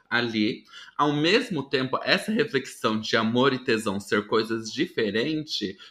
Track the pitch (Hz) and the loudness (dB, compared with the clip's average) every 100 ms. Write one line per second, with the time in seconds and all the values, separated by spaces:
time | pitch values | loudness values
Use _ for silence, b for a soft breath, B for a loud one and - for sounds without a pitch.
0 | _ 120 120 110 107 - B B B - | _ -2 0 0 0 -2 B B B -2
1 | 147 147 160 233 247 156 - 135 127 - | 0 2 4 2 2 -4 -2 -2 0 -2
2 | 127 185 - 214 143 135 - - 120 110 | 0 0 2 0 0 0 -4 -2 -2 0
3 | 107 113 113 123 135 127 127 110 107 98 | 0 0 2 4 2 2 0 0 0 -4
4 | - 104 - 110 110 113 110 120 - - | 0 -2 2 0 0 -4 -4 -4 -4 0
5 | 107 107 143 156 147 - 92 - B | 0 0 0 -2 -4 -4 -6 -8 B